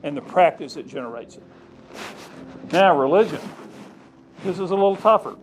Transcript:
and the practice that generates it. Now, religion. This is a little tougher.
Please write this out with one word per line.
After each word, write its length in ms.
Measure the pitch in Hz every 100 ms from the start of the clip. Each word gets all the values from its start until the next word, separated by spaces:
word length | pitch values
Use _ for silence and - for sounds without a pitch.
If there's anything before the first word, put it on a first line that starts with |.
and 140 | - 143
the 40 |
practice 520 | - 185 175 - 143
that 140 | 147 127
generates 500 | 139 120 117 - -
it. 60 | - - - - - - - - - - - - -
Now, 260 | - 196 147
religion. 420 | 135 180 214 151 - - - - - - _ _ _ -
This 160 | 196 175
is 120 | 185
a 40 | 196
little 200 | 196 190
tougher. 400 | 208 214 135 101